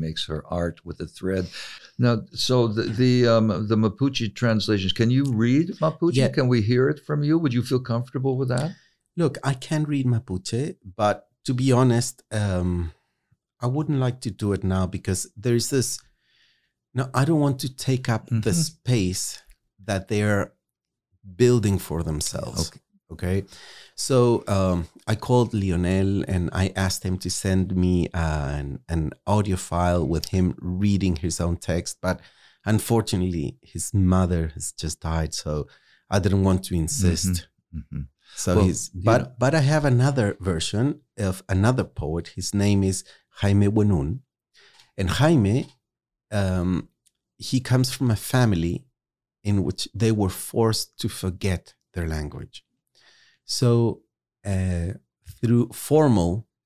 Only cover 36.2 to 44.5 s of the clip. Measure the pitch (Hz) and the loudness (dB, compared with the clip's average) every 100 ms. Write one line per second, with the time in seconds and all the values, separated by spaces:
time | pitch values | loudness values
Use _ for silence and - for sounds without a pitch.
36.2 | 92 98 95 92 - 87 78 - 92 82 | 2 2 4 2 0 -2 -2 0 2 2
37.2 | 92 90 - _ _ 80 69 71 71 _ | 0 -2 -8 _ _ -14 -10 -10 -12 _
38.2 | _ - - 92 92 76 - 92 101 123 | _ -6 2 4 4 2 -6 -2 2 2
39.2 | 127 - 127 160 135 156 143 120 131 135 | 0 0 2 4 4 2 4 4 4 2
40.2 | 101 - 90 82 - 101 135 - _ - | 0 0 -2 -2 -2 -2 -2 -4 _ -4
41.2 | 98 92 - 92 110 131 - - 76 82 | -4 -4 -2 2 4 2 -4 -6 -6 -6
42.2 | - - - 101 101 101 95 92 - - | -8 -10 -4 0 4 4 2 -2 -8 -20
43.2 | _ - 101 101 101 107 104 87 71 127 | _ -2 2 4 4 4 4 2 0 -6
44.2 | - _ _ | -10 _ _